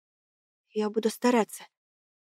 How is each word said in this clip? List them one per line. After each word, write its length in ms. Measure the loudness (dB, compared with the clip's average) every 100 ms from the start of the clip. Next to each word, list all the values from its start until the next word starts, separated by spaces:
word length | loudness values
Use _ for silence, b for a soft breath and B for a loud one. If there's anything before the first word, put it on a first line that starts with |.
| _ _ _ _ _ _ _
«Я 180 | -4 -2
буду 200 | 0 -2
стараться», 540 | 0 2 2 0 -4 -20 _ _ _ _ _